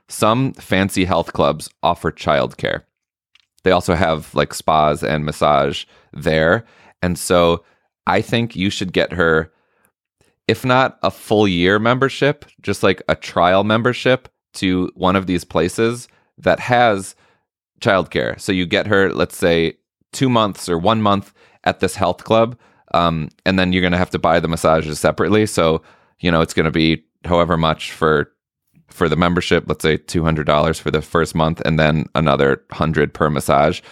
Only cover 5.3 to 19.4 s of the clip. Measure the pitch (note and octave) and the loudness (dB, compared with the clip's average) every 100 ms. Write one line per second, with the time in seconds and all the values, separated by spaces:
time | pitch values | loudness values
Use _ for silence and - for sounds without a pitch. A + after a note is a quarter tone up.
5.3 | - D2+ C#2+ C#2+ - - _ _ - D#2+ | -2 2 2 0 -4 -12 _ _ -6 -2
6.3 | D#2+ D#2+ A2+ - _ _ _ F2+ E2+ - | 2 2 0 -2 _ _ _ -6 -4 0
7.3 | F2 E2+ E2+ _ _ _ _ - F#2+ - | 2 4 0 _ _ _ _ -2 -2 0
8.3 | A#2+ A#2 F2 G2 - F#2 F2 - F2 E2 | -4 -4 -4 -4 -4 -4 -2 -2 0 2
9.3 | D#2+ E2 _ _ _ _ _ _ _ _ | 2 -2 _ _ _ _ _ _ _ _
10.3 | _ - A2+ B2+ B2+ C3 - F#2+ - - | _ -4 -2 0 2 0 -2 -6 -6 -2
11.3 | G#2+ G#2 F2 F2+ G#2+ A#2 B2+ C3+ - C#3 | 2 2 2 2 2 0 0 -2 0 -2
12.3 | D3 - _ - G2 G2+ F#2 - D#2 - | -2 -10 _ -8 0 0 0 -2 -6 -4
13.3 | F2+ F2 F#2+ G#2 A2 A#2+ A#2+ B2+ B2+ - | 0 2 4 2 0 0 -2 0 -2 -4
14.3 | _ _ - F#2+ F#2 F2+ - F#2 F#2+ F#2 | _ _ -4 -2 0 -4 -2 0 0 0
15.3 | F2 - F2 F2 - A2+ A#2+ - _ _ | -4 -2 -2 0 0 -2 -4 -12 _ _
16.3 | - F#2 - - A#2+ A#2+ G2 F#2 - _ | -4 -2 0 2 2 2 0 -4 -16 _
17.3 | _ _ _ _ - A2+ F#2+ E2 D#2+ A1+ | _ _ _ _ -4 0 2 0 -2 -2
18.3 | - - F#2 E2+ G2 G#2 G2 F#2+ - F2 | -4 -2 -2 0 -2 2 2 2 2 -2
19.3 | - | 0